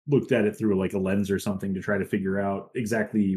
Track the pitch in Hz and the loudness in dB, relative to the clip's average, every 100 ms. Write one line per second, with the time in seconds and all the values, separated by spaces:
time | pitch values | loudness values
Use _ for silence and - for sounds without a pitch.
0 | - 139 - 120 104 - 110 95 92 98 | 0 2 4 2 2 0 0 2 0 0
1 | 95 101 95 95 - 95 98 95 82 101 | 0 0 0 0 -2 -4 -4 -4 -2 -2
2 | 95 107 95 98 98 98 - 131 107 113 | 0 -2 -2 -2 -2 -4 -6 -6 -2 -2
3 | 107 107 98 | 0 2 2